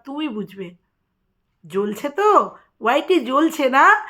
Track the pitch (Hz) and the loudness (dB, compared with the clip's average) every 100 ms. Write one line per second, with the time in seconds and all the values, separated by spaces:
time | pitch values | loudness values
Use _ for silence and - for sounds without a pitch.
0 | - 285 302 214 185 196 175 175 _ _ | -14 -10 -8 -8 -12 -14 -16 -18 _ _
1 | _ _ _ _ _ _ 156 185 208 208 | _ _ _ _ _ _ -8 -6 -4 -6
2 | 285 294 415 359 190 - _ _ 226 285 | -8 -2 2 2 0 -6 _ _ -2 0
3 | - 349 240 269 320 311 262 262 349 415 | 0 0 0 0 0 0 0 4 4 4